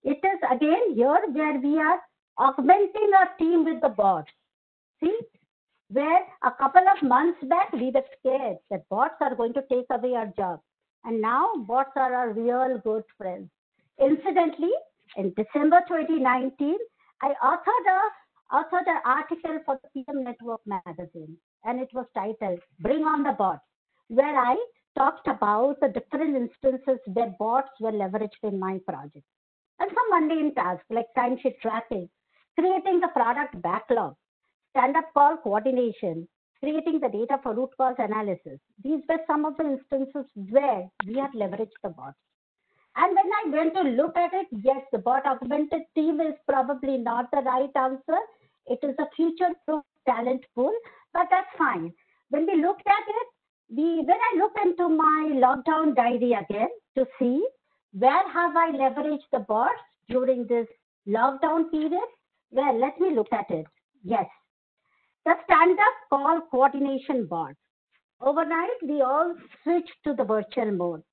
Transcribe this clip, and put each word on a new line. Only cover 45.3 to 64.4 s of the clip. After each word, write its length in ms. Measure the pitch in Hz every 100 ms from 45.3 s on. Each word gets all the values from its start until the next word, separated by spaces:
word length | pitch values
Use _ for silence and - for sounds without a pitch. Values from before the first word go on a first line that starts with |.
| 262 247 294 302 330 320 -
team 240 | 311 302
is 140 | 320 - -
probably 500 | 269 247 269 277 269
not 340 | 233 233 247
the 100 | 285
right 280 | 262 254 269 269
answer. 440 | 262 269 - 339 453 _ _ _ -
It 120 | 254
is 120 | 285 277
a 60 | 302 -
future-proof 680 | 330 330 359 349 - 311 - _ -
talent 380 | 233 240 254 -
pool, 200 | - 269 453 466 - _
but 140 | 339 359
that's 160 | 370 381 -
fine. 360 | 294 190 170 - _ _ _
When 160 | 294 330
we 160 | 339
looked 240 | 339 403 403
at 220 | 415 427
it, 200 | 427 494 _ _ _ _
we, 280 | 226 320 320
when 80 | 277
I 260 | 415 480 359
look 140 | 427 427
into 260 | 381 349 349
my 400 | 311 320 311 311
lockdown 600 | 269 247 262 320 311 302 247
diary 380 | 240 202 240
again 340 | 220 170 202 233 466 _ -
to 100 | 262 -
see 260 | 240 269 494 _ _ _ _
where 360 | 196 254 320 370
have 260 | 339 349 320
I 160 | 330
leveraged 580 | 277 269 277 302 294 _
the 80 | 254
bots 340 | 196 214 277 480 - _ -
during 360 | 247 254 254 240
this 220 | 240 226 - _ _ 202
lockdown 640 | 220 247 269 240 320 320
period, 380 | 311 302 349 466 _ _ _ _
well, 260 | 254 277 233
let 220 | 262 -
me 160 | 370 254
look 160 | 214
at 180 | 226 202
it. 160 | 165 156 _ _ _
Yes, 220 | 190 220 175 -